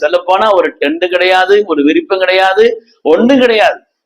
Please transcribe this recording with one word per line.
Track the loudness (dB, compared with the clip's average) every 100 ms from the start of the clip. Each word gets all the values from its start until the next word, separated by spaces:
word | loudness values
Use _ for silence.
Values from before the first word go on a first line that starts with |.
சொல்ல | -2 -2 -2
போனா | 0 0 0
ஒரு | -2 -4
டென்ட் | -6 -4 -4
கிடையாது, | -2 0 0 2 0 0
ஒரு | 0 0
விரிப்பும் | 0 -2 -2
கிடையாது, | 0 0 0 2 0 -2 -12 _ -2
ஒண்ணும் | 0 2 2
கிடையாது, | 2 2 0 -2 _ _